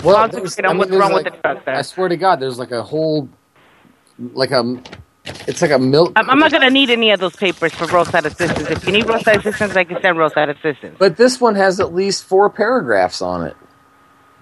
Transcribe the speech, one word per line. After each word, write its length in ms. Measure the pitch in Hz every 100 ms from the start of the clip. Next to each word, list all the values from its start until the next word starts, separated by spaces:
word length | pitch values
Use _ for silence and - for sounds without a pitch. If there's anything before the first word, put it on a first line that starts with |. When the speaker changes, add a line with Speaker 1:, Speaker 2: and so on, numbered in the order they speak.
Speaker 1:
well, 140 | 151 208
Speaker 2:
concentrate 240 | 220 240
Speaker 1:
there's, 180 | 185 -
Speaker 2:
on 60 | 190
Speaker 1:
I 40 |
mean, 80 | 185
Speaker 2:
what's 120 | 190
Speaker 1:
there's, 80 | 190
Speaker 2:
wrong 140 | 196
with 100 | 190
Speaker 1:
like, 100 | 180 -
Speaker 2:
the 40 |
truck, 220 | 151 139
sir. 100 | - 131
Speaker 1:
I 60 |
swear 280 | 143 - 185
to 80 | 170
God, 240 | 190 165
there's, 180 | 131 120
like, 120 | 117
a 120 | 113
whole, 460 | 104 156 160 151 135 _ _ _ _ _ _ _ _ -
like, 320 | 120 127 131
a, 300 | 135 120 123 - - - _ - - -
it's 140 | -
like 100 | 165
a 80 | 135
milk 320 | 131 143 180 220
Speaker 2:
I'm, 120 | 220
I'm 100 | 269
not 120 | 311
gonna 180 | 330 262
need 200 | 269 262
any 220 | 233 220
of 80 | 190
those 140 | 185 -
papers 360 | 190 - 165
for 140 | - 160
roadside 380 | 175 160 170 151
assistance. 440 | - 170 - 151
If 160 | 156 -
you 60 |
need 160 | 202 226
roadside 300 | 226 226 202
assistance, 360 | 208 - 208
I 120 | 196 175
can 160 | 175
send 160 | 190 165
roadside 320 | 156 151 147
assistance. 480 | 143 156 135 98 -
Speaker 1:
But 160 | 190 156
this 240 | 254 247
one 160 | 240 196
has 240 | 190 190
at 140 | 160
least 320 | 170 196 180 -
four 240 | 190 202
paragraphs 720 | - 214 262 135 101 90 -
on 240 | 90 87 80
it. 100 | - _ _ _ _ _ _ _ _